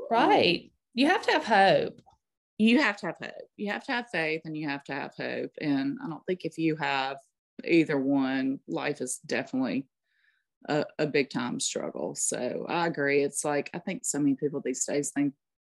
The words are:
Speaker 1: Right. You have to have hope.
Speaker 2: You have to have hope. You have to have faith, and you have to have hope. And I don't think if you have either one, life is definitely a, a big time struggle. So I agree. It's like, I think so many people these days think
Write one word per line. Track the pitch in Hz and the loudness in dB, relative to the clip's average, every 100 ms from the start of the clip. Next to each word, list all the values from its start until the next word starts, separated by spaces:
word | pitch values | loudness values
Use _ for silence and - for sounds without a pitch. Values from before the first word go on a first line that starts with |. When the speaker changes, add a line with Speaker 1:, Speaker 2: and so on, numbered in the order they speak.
| - | 0
Speaker 1:
Right. | 226 320 403 180 170 - _ _ | 4 6 6 6 2 -4 _ _
You | 226 285 | 2 4
have | 415 | 4
to | - | 2
have | 202 | 0
hope. | 208 208 196 151 - - _ _ _ _ _ - | 4 6 8 6 2 -6 _ _ _ _ _ 2
Speaker 2:
You | 214 247 | 6 6
have | 247 202 | 4 0
to | 175 | -6
have | - | -8
hope. | - - - - | -12 -12 -18 -10
You | 202 | -6
have | 202 262 | -6 -4
to | |
have | 247 233 | -6 -4
faith, | 170 151 160 | -4 -2 -4
and | 160 151 | -6 -8
you | 156 | -6
have | 143 | -6
to | - | -6
have | 139 143 - | -8 -8 -8
hope. | 127 123 - - | -8 -6 -8 -6
And | 151 139 135 - | -2 0 0 -4
I | 170 | -8
don't | - - | -10 -6
think | 180 | -6
if | 160 - | -6 -2
you | 160 151 | -2 0
have | 143 139 131 - - _ _ - | -2 0 -2 -6 -16 _ _ -14
either | - 170 156 143 | 2 4 4 2
one, | 135 139 131 135 135 139 - | 2 2 2 0 -2 -4 -6
life | 160 135 143 | -4 -4 -4
is | 127 - 151 | -6 -8 -4
definitely | 127 - 131 127 - - _ _ _ _ _ _ _ - | -4 -2 -2 -2 -2 -6 _ _ _ _ _ _ _ -4
a, | 151 - - | -2 -2 -2
a | 151 | 0
big | 143 135 | 0 0
time | 123 123 - | -4 -4 -4
struggle. | - - - - 78 | -4 -4 -6 -6 -6
So | - - 110 123 - - | -4 -4 -2 -4 -4 -4
I | 165 170 | -2 -2
agree. | 151 139 143 | 0 2 2
It's | 139 - | 2 -2
like, | 156 143 139 | -2 -2 -4
I | - | -8
think | - 175 | -8 -6
so | - 143 | -4 0
many | 143 135 | 2 2
people | 147 139 | -2 -4
these | - 131 | -4 -4
days | - 143 143 | -2 -2 -2
think | 139 143 - _ _ | -2 -2 -2 _ _